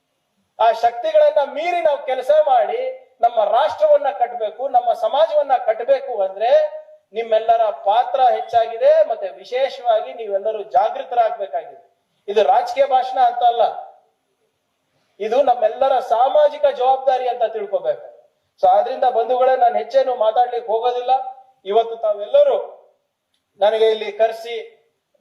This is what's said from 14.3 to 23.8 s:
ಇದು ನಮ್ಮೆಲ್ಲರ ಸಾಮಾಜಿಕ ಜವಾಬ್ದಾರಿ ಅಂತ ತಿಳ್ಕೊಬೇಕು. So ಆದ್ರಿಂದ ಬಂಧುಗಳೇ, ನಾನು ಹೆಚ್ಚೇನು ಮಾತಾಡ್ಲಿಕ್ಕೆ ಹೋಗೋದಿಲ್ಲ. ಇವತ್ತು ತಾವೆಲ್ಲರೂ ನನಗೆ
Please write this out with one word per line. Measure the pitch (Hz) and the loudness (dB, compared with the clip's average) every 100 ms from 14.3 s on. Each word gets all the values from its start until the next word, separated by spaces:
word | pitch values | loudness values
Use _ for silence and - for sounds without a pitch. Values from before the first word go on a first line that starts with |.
| _ _ _ _ _ _ _ _ - | _ _ _ _ _ _ _ _ -10
ಇದು | 220 254 | -4 -2
ನಮ್ಮೆಲ್ಲರ | 262 240 214 247 269 254 | 0 0 -2 0 0 0
ಸಾಮಾಜಿಕ | 254 226 269 302 294 294 285 | 0 0 2 2 2 2 -2
ಜವಾಬ್ದಾರಿ | 247 254 269 277 254 247 | 0 0 0 0 -2 -2
ಅಂತ | 240 | -2
ತಿಳ್ಕೊಬೇಕು. | 220 220 196 185 165 - 127 - _ _ _ _ | -4 -4 -6 -4 -4 -6 -10 -20 _ _ _ _
So | 185 | 2
ಆದ್ರಿಂದ | 202 233 269 | 4 0 -2
ಬಂಧುಗಳೇ, | 254 226 226 254 254 254 | 0 0 0 2 2 4
ನಾನು | 233 208 | 2 0
ಹೆಚ್ಚೇನು | 220 269 262 | 0 0 0
ಮಾತಾಡ್ಲಿಕ್ಕೆ | 226 220 233 247 233 190 | 0 0 2 0 -2 -4
ಹೋಗೋದಿಲ್ಲ. | 226 247 247 247 262 - - _ _ | -2 -2 -2 -2 -2 -4 -14 _ _
ಇವತ್ತು | 190 220 226 226 | -2 0 0 -2
ತಾವೆಲ್ಲರೂ | 214 202 208 277 285 220 - - _ _ _ _ _ _ _ - | -4 -4 0 4 4 2 -4 -14 _ _ _ _ _ _ _ -2
ನನಗೆ | 208 220 | 0 2